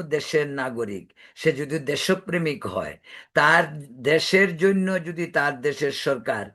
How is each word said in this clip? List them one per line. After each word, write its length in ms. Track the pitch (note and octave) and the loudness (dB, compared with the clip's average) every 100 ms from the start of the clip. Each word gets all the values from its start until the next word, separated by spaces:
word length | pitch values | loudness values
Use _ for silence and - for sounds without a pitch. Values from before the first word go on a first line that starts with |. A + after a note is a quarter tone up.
দেশের 440 | D#3+ D3+ - D#3 D3 | -2 -2 0 0 0
নাগরিক, 580 | C#3 C3 A#2 A2 G2 E2+ _ - - | -4 -6 -4 -6 -6 -12 _ -20 -2
সে 120 | E3 | 0
যদি 240 | C#3 C#3+ D#3 | 0 -2 -4
দেশপ্রেমিক 800 | C#3 C#3+ - F#3 - F3 D#3+ C3 G#2 | -2 -4 0 -2 0 -2 -2 -4 -6
হয়, 280 | F#2 D#2 D2 - - - - | -6 -6 -10 -18 -20 -4 4
তার 300 | D3 E3 D#3+ D3+ C#3+ C3 | 6 6 4 -4 -14 -6
দেশের 460 | B2+ D#3 - F#3+ G3 E3 | 2 2 4 4 4 4
জন্য 480 | F#3+ G3 F#3+ F#3 D#3+ | 2 4 2 -2 -4
যদি 200 | E3+ E3 | -8 -4
তার 340 | D#3 C#3+ C3+ | 0 0 0
দেশের 320 | C#3 C#3 C#3+ | -4 -2 -2
সরকার 520 | C3+ - C3 A#2 A2+ G2 | -2 -2 -2 -2 -6 -6